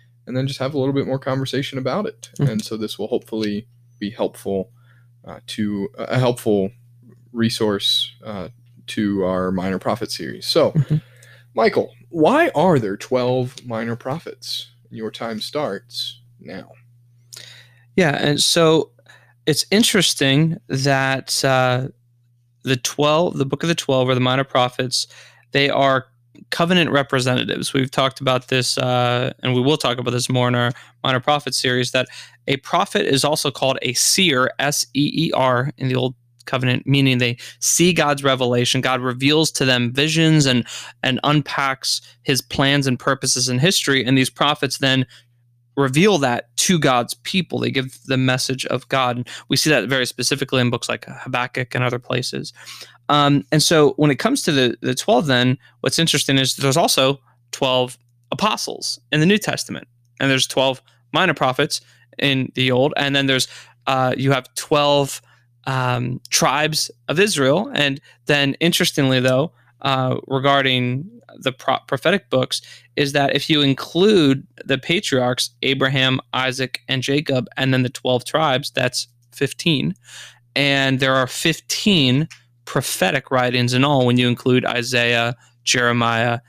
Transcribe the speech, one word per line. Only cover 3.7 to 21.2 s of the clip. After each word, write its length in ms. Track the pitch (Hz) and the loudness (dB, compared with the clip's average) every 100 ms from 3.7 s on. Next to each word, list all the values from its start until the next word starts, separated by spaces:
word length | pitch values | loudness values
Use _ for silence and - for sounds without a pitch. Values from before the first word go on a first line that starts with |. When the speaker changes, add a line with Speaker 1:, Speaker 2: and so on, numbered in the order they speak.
| _ _ _ | _ _ _
Speaker 1:
be 100 | 101 | -10
helpful, 640 | - 104 - - 98 92 _ _ _ _ _ - | -4 -6 -6 -6 -6 -6 _ _ _ _ _ -20
uh, 160 | 69 - | -20 -12
to, 420 | - 104 101 98 - | -6 -4 -4 -8 -10
a 200 | 113 127 | -4 0
helpful 540 | 127 120 113 101 95 - _ _ - - _ | 0 0 0 0 0 -8 _ _ -20 -20 _
resource, 760 | 120 117 - 107 101 - - - - 110 | -4 -2 0 -2 0 0 0 -2 -8 -14
uh, 220 | 101 87 - _ - - | -12 -12 -16 _ -20 -10
to 380 | - 104 98 92 | -2 0 0 0
our 260 | 92 92 | -2 -2
Minor 280 | 95 95 92 | -2 -4 -4
Prophet 320 | 123 107 - | -4 -4 -6
series. 360 | - - - - | -8 -10 -10 -2
So, 240 | 165 120 | 2 2
Speaker 2:
Mm-hmm. 240 | 160 - 156 - - - - _ | 2 0 -2 -4 -20 -20 -20 _
Speaker 1:
Michael, 400 | - 220 - - - - | 0 0 0 -4 -10 -10
why 440 | 170 156 285 339 147 | 2 4 4 2 2
are 240 | 185 143 | 2 2
there 160 | 104 101 | 0 -6
twelve 580 | - 127 123 127 127 - 120 | -2 -2 0 0 -2 -8 -10
minor 320 | 110 117 117 | -8 -6 -6
prophets? 760 | 131 160 - - - - - _ _ | -8 -8 -10 -14 -12 -12 -12 _ _
Your 220 | 117 110 | -12 -10
time 300 | - 117 110 | -8 -8 -8
starts 800 | - 147 131 101 - - - - _ _ | -6 -6 -6 -6 -10 -10 -10 -12 _ _
now. 320 | - 90 - - _ _ _ _ _ - - - - _ _ - | -16 -16 -18 -20 _ _ _ _ _ -20 -20 -20 -20 _ _ 0
Speaker 2:
Yeah, 180 | 165 139 | 2 2
and 240 | 139 143 | 0 0
so 500 | - 170 160 160 - _ _ - _ _ - | 0 4 4 4 0 _ _ -20 _ _ -2
it's 200 | 147 - | -2 0
interesting 840 | 202 - 202 165 - 139 135 160 165 - | 2 2 2 0 0 2 4 2 -2 -6
that, 760 | 135 139 135 135 135 | -2 0 2 0 -2